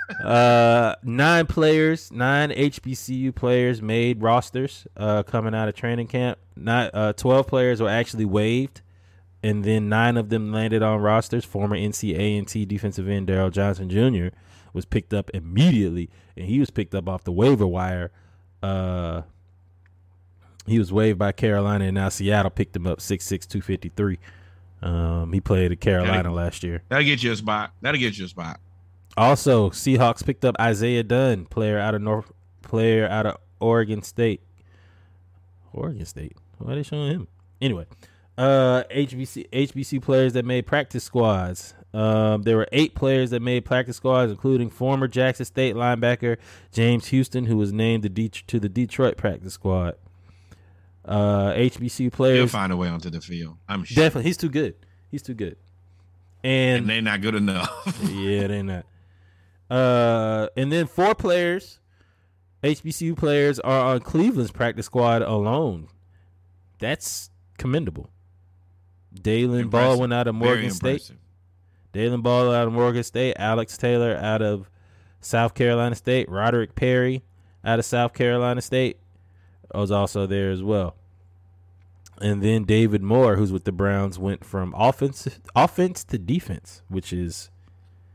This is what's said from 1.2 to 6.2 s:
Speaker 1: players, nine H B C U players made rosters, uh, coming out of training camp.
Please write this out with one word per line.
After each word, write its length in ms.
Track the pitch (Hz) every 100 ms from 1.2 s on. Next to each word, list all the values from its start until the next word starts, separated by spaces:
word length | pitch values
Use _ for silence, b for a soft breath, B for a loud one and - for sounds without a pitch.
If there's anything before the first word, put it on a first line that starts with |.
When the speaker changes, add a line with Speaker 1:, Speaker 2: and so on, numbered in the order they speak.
| 151 170 160
Speaker 1:
players, 640 | - 156 156 156 160 -
nine 400 | 117 123 143 151
H 300 | 131 143 -
B 140 | 135 127
C 180 | - 131
U 160 | 131
players 500 | 123 123 123 123 113
made 400 | 110 113 120 113
rosters, 680 | 113 120 - 123 131 - - -
uh, 240 | 107 104
coming 300 | 98 120 110
out 140 | 110 110
of 80 | -
training 320 | 120 120 117
camp. 320 | 127